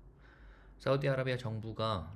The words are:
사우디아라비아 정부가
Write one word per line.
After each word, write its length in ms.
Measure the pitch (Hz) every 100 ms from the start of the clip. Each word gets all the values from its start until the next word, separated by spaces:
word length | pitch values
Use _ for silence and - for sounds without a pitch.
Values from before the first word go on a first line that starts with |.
| - - - - - - - -
사우디아라비아 580 | - 139 143 135 131 123
정부가 760 | 113 110 110 107 110 101 87